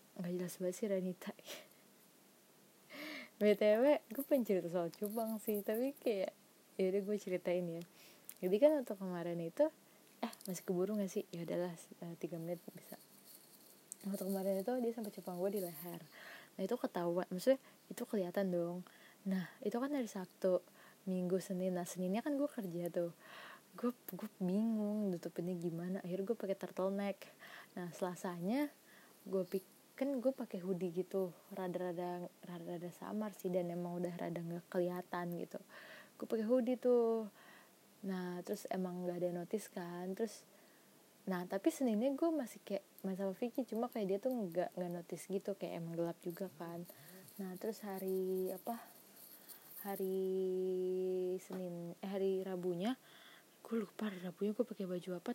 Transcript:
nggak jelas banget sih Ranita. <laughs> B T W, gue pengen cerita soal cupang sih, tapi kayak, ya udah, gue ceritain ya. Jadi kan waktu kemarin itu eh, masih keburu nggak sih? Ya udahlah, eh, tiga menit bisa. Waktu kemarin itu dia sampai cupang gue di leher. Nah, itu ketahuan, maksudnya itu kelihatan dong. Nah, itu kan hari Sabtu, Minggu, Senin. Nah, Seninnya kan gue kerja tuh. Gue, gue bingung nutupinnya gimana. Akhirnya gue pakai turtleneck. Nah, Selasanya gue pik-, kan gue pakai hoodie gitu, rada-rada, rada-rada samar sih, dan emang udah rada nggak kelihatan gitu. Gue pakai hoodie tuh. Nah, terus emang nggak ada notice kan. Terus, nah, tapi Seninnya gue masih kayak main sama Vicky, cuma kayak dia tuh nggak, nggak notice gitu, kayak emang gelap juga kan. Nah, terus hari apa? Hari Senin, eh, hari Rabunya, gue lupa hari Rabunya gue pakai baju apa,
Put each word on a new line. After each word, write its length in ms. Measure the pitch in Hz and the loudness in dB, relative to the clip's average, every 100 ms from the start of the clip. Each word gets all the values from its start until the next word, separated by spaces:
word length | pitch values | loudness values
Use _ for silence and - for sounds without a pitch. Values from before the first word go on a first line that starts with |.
| - - | -18 -8
nggak 120 | 175 180 | -4 -2
jelas 180 | 180 - | -4 -4
banget 160 | 180 180 | -4 -2
sih 120 | 220 | 0
Ranita. 400 | 190 185 180 - | 0 0 -4 -8
<laughs> 380 | - - - - - - - - - - - - - - - - 277 302 285 240 - | -12 -12 -14 -16 -20 -20 -20 -20 -20 -20 -20 -20 -20 -20 -20 -18 -12 -10 -10 -10 4
B 80 | 208 202 | 6 8
T 80 | 214 | 8
W, 320 | 214 269 294 - | 8 8 6 2
gue 100 | 220 269 | -4 4
pengen 160 | 285 220 | 4 6
cerita 240 | 190 170 | 4 2
soal 240 | 175 170 | 0 0
cupang 480 | - 208 226 220 220 | -2 -2 -2 -2 -2
sih, 240 | - 208 196 | 0 -2 0
tapi 320 | 220 262 285 | 0 0 0
kayak, 320 | - 202 185 - - - - - | 0 2 0 -4 -18 -20 -10 2
ya 80 | 190 | 4
udah, 80 | 196 | 4
gue 160 | 196 208 | 2 0
ceritain 480 | 196 180 180 180 180 | 0 0 2 2 2
ya. 160 | 165 175 - - - - - 185 | -4 -8 -14 -20 -20 -16 -2 4
Jadi 100 | 208 | 8
kan 160 | 294 311 | 8 8
waktu 160 | 247 | 2
kemarin 480 | 196 190 180 170 170 | -4 -4 -2 -2 -2
itu 240 | 170 - 302 - - - - - | -2 4 4 2 -20 -20 -20 -8
eh, 80 | 226 - - | -8 -8 -8
masih 160 | 180 | -6
keburu 320 | - 180 190 214 | 0 2 2 2
nggak 160 | 196 | 0
sih? 160 | 208 - 170 | -2 -4 -4
Ya 80 | |
udahlah, 320 | 165 170 180 170 | -4 -2 -2 -4
eh, 400 | - - 175 165 | -14 -12 -10 -6
tiga 240 | 165 165 | -6 -4
menit 240 | 165 175 - | -4 -6 -8
bisa. 240 | - - - - - - - - - - - - - 202 | -16 -16 -18 -18 -20 -20 -20 -20 -20 -20 -20 -18 -10 -4
Waktu 160 | 196 | -2
kemarin 320 | 190 196 190 190 | 0 2 2 2
itu 80 | 196 254 | 2 2
dia 120 | 233 233 | 0 0
sampai 160 | 208 | -6
cupang 240 | 202 185 175 | -8 -6 -2
gue 200 | 190 202 | 0 0
di 20 | |
leher. 380 | 175 156 175 170 165 - - - - - | -4 -6 -8 -10 -12 -16 -16 -16 -14 -4
Nah, 60 | |
itu 120 | 190 240 | -2 0
ketahuan, 480 | 262 - 175 175 175 | -2 0 0 0 0
maksudnya 320 | 180 254 269 - - - | 0 6 4 4 -20 -12
itu 120 | 190 240 | -8 -2
kelihatan 440 | 214 180 180 196 | 0 0 0 2
dong. 360 | 175 170 175 180 - - - 196 | 2 0 -2 -8 -16 -20 -10 -2
Nah, 200 | 190 170 - | 0 -2 -4
itu 120 | 208 233 | -2 0
kan 120 | 269 | 0
hari 160 | 294 226 | 0 -2
Sabtu, 560 | 202 180 - 190 180 - - - - - | -4 -8 0 4 4 2 -20 -20 -10 -2
Minggu, 320 | 185 180 185 | 2 4 2
Senin. 320 | 170 180 185 180 | 0 0 0 0
Nah, 120 | 175 | -2
Seninnya 360 | 175 180 202 | -2 0 2
kan 160 | 302 285 | 2 2
gue 80 | 285 | 0
kerja 400 | - 196 170 175 | -2 -4 -2 -2
tuh. 200 | 175 170 170 - - - - - 180 | 0 0 -2 -18 -16 -16 -18 -20 -4
Gue, 160 | 247 247 - 180 | -2 -2 -8 -8
gue 140 | 214 - | -8 -2
bingung 720 | 185 196 226 220 208 214 208 | 0 2 2 2 2 2 0
nutupinnya 440 | 175 170 - 175 185 | 0 -2 -4 -2 0
gimana. 400 | 170 165 175 190 | -2 -2 -2 -4
Akhirnya 200 | 180 185 196 | -2 -2 0
gue 100 | 226 | 2
pakai 160 | 196 190 | 4 2
turtleneck. 600 | 190 - 185 196 202 196 - - - - - - | 0 0 2 2 0 -2 -6 -18 -16 -16 -12 -8
Nah, 160 | 175 - | -6 -2
Selasanya 760 | 180 175 196 175 180 254 294 - - - - - | -2 -2 -4 -2 0 2 0 -4 -20 -20 -20 -18
gue 200 | - 190 180 | -2 0 0
pik-, 480 | 196 - - - - | -2 -4 -20 -12 -2
kan 120 | 269 277 | 0 2
gue 120 | 240 262 | 2 0
pakai 280 | 233 196 | -2 -4
hoodie 280 | 180 180 180 | -2 0 0
gitu, 400 | 170 185 196 185 156 - 196 | 0 0 0 0 -2 -12 -6
rada-rada, 720 | 185 175 180 170 175 175 175 - | -2 -2 -2 -2 -2 -4 -6 -10
rada-rada 480 | - 175 170 170 175 165 | -12 -10 -6 -6 -6 -8
samar 320 | - 208 214 190 | -6 -4 -4 -4
sih, 120 | 190 | 0
dan 200 | 185 175 | 2 2
emang 320 | 175 175 175 | -2 -4 -2
udah 100 | 175 175 | -4 -2
rada 200 | 175 170 | -4 -4
nggak 280 | 170 170 - | -4 -6 -4
kelihatan 640 | 190 175 180 180 180 175 175 | 0 2 0 -4 -4 -4 -4
gitu. 200 | - - 196 - - - - - | -6 -10 -12 -18 -18 -18 -18 -10
Gue 80 | - | -2
pakai 180 | 226 220 | 0 4
hoodie 320 | 254 233 254 | 4 4 4
tuh. 480 | 247 247 226 226 214 - - - - - - - | 6 8 6 4 -2 -10 -20 -20 -20 -20 -20 -10
Nah, 400 | 190 185 180 180 | -4 -2 -2 -4
terus 240 | 180 202 - | -4 -4 -2
emang 400 | 190 185 180 180 | -2 -2 -2 -2
nggak 160 | 175 | 0
ada 80 | 180 | 0
notice 400 | 175 175 220 - | 0 -2 -2 -2
kan. 400 | - 175 175 180 | -8 -6 -4 -4
Terus, 320 | 190 220 - - - - - - - - - | -2 -4 -4 -20 -20 -20 -20 -20 -20 -20 -10
nah, 240 | - 180 180 | -4 -2 0
tapi 240 | 190 320 | 2 2
Seninnya 400 | 320 254 208 254 | 4 2 4 4
gue 180 | 269 330 320 | 4 2 2
masih 240 | 240 - - | -2 -6 -4
kayak 160 | 196 - - | -4 -6 -6
main 120 | 190 190 | -4 0
sama 160 | 196 185 | -2 0
Vicky, 280 | 240 233 | -2 -2
cuma 240 | 247 220 240 | -2 0 -2
kayak 200 | 240 196 | 0 0
dia 80 | 196 | 2
tuh 120 | 254 | 2
nggak, 440 | 254 196 165 175 - | 0 0 0 -2 -2
nggak 160 | 175 | -4
notice 360 | 175 170 165 - | -4 -6 -8 -4
gitu, 280 | 190 202 196 | -4 -2 -4
kayak 240 | 170 170 | -4 -4
emang 160 | 165 170 | -4 0
gelap 240 | 170 170 | 0 -2
juga 280 | 180 170 190 - | -6 -4 -6 -8
kan. 240 | 170 170 175 - - 185 190 - | -8 -8 -10 -14 -18 -18 -16 -8
Nah, 160 | 190 180 | -6 -4
terus 200 | 214 208 | -4 -4
hari 680 | 208 190 190 190 185 185 185 | -4 -4 -2 0 0 0 0
apa? 240 | 190 - 233 - - - - - - - - - - | -2 -4 -6 -8 -20 -20 -20 -20 -20 -18 -18 -16 -10
Hari 360 | 208 196 190 190 190 190 190 185 185 185 185 185 185 185 185 185 | -6 -2 0 2 2 2 2 2 2 2 2 2 2 2 0 -2
Senin, 520 | - 185 180 175 170 - | -4 -6 -4 -4 -6 -6
eh, 80 | 190 | -4
hari 320 | 196 196 190 | 0 2 2
Rabunya, 520 | 190 185 180 175 202 262 - - - - - - | 0 -2 0 2 0 -2 -6 -20 -20 -20 -20 -18
gue 200 | - 226 | -4 -2
lupa 240 | 202 - 214 | -2 -2 -4
hari 120 | 185 | -2
Rabunya 280 | 180 175 202 214 | -6 -2 0 2
gue 80 | |
pakai 240 | 233 196 190 | 0 0 -4
baju 220 | 180 175 180 | -4 -4 -6
apa, 100 | - | -4